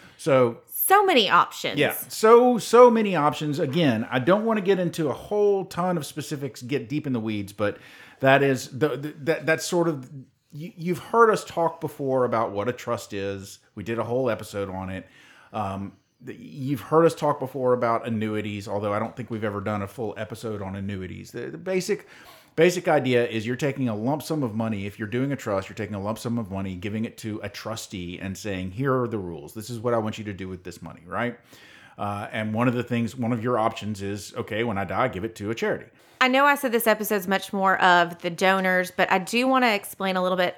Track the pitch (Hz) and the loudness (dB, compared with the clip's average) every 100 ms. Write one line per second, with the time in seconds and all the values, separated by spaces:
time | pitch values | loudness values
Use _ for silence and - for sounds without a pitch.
0 | - - 156 131 120 117 - - - 392 | -20 -6 2 4 4 0 -10 -4 4 6
1 | 392 285 180 175 - - 135 135 131 - | 6 4 4 4 4 0 -4 0 0 0
2 | - - 220 233 247 233 - 233 247 226 | -8 2 8 10 8 4 4 8 8 8
3 | 208 170 147 - 151 143 147 160 151 110 | 2 2 2 0 -2 -2 0 2 2 2
4 | - 127 127 202 226 214 185 185 170 - | 0 0 4 2 2 0 2 2 0 -2
5 | 147 113 - 208 208 196 180 - 180 170 | -4 -4 -4 2 4 2 0 -4 -2 -2
6 | 143 - - 143 135 - 123 135 117 147 | -6 -10 -8 -6 -8 -10 -4 -4 -2 -4
7 | 143 123 110 104 95 - 104 - - - | -2 -2 -2 -4 -6 -2 -2 -2 -12 -20
8 | - - 135 139 139 131 - 127 147 127 | -20 0 6 6 6 2 -2 -2 -2 -2
9 | 151 156 143 151 143 160 - 175 165 143 | -8 -6 -2 -2 0 0 0 0 0 -2
10 | 127 143 127 _ _ 147 175 185 170 175 | -8 -16 -20 _ _ -16 -14 -8 -4 -4
11 | - 226 220 196 - - 165 160 151 - | 0 6 6 6 0 0 0 0 -10 -6
12 | 139 131 120 117 107 101 107 123 - 117 | 0 2 2 2 0 -2 -4 -4 -4 -6
13 | - 101 98 98 95 - _ 107 101 117 | -6 -6 -6 -6 -10 -18 _ -12 -6 -4
14 | 110 123 127 107 107 101 98 92 95 95 | -2 0 0 -2 -6 -8 -6 -6 -8 -10
15 | - _ - - - 113 98 98 98 - | -12 _ -20 -20 -12 -6 -6 -6 -10 -14
16 | _ _ 131 - - 147 131 127 - 156 | _ _ -18 -16 -16 -10 -6 -6 2 4
17 | 165 160 147 143 - 139 127 120 117 117 | 4 4 -2 -2 -4 -2 2 2 2 0
18 | 117 110 110 107 104 104 104 101 104 104 | 0 -2 -2 -2 -4 -6 -6 -4 -2 -2
19 | 113 - 113 110 107 101 98 104 98 - | -2 -6 -8 -4 -4 -4 -4 -4 -6 -8
20 | 107 101 107 113 113 101 95 98 98 98 | -8 -8 -10 -10 -8 -8 -8 -6 -6 -6
21 | 92 95 95 127 127 151 180 185 175 196 | -8 -12 -12 -12 -10 -10 -4 -2 -2 -4
22 | - - - - _ - 170 175 175 151 | -6 -20 -20 -20 _ 4 4 4 2 2
23 | 127 120 113 110 107 123 143 131 127 104 | 4 2 2 -2 -4 -2 -2 -2 -2 -2
24 | 117 151 - 156 123 110 113 104 101 98 | -2 -4 -4 -4 -2 -2 -4 -4 -6 -8
25 | 107 120 139 135 113 98 95 101 101 101 | -4 -2 -2 -4 -2 -2 -4 -8 -6 -4
26 | 101 113 123 117 98 95 98 90 101 110 | -4 -4 -4 -4 -4 -6 -6 -6 -6 -4
27 | 113 - 110 107 104 - 110 113 - 95 | -6 -8 -8 -8 -8 -10 -10 -10 -10 -8
28 | 87 90 98 95 107 92 95 95 139 131 | -8 -8 -10 -8 -6 -6 -6 -4 0 0
29 | 120 107 90 80 76 110 104 117 120 117 | 0 -4 -6 -10 -12 -14 -10 -6 -2 0
30 | 107 107 104 95 95 90 90 - 80 - | 0 -4 -8 -8 -8 -10 -12 -14 -14 -16
31 | 85 95 120 - _ - - - - - | -10 -4 -4 -6 _ -20 -20 -20 -20 -8
32 | 104 101 120 113 107 110 123 120 113 117 | -6 -6 -6 -6 -4 0 0 0 -2 -2
33 | 113 131 117 120 120 120 113 - 104 98 | -2 -4 -4 -2 0 2 0 -2 -8 -6
34 | 98 101 - - 104 107 120 98 95 95 | -6 -8 -10 -10 -6 -2 -2 -2 -4 0
35 | 127 90 110 - 104 113 214 104 - _ | 0 -2 -8 -6 -6 -4 -2 -4 -8 _
36 | _ - 254 262 285 277 262 226 226 214 | _ 0 2 4 4 4 0 0 2 2
37 | 202 208 180 190 - 196 190 185 185 175 | 2 -2 0 -2 -2 0 2 4 6 6
38 | 170 175 175 165 190 190 185 185 180 - | 4 -2 -6 0 2 4 2 2 0 0
39 | - 190 175 233 262 262 247 202 - - | 2 2 0 0 2 4 2 0 -4 -6
40 | 190 185 180 185 180 | -2 0 0 2 0